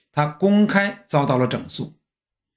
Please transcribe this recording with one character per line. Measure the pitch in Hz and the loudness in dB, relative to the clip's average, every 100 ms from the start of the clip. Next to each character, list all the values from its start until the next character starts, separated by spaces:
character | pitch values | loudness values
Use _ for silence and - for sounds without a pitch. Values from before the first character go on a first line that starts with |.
| _ | _
他 | - 151 | -4 -4
公 | - 196 208 208 | 0 2 4 4
开 | 196 202 - - | 2 -2 -6 -4
遭 | 147 | 0
到 | 139 127 | 2 0
了 | 123 | 0
整 | 113 85 | -4 -8
肃。 | - - - _ _ _ _ _ | -12 -12 -14 _ _ _ _ _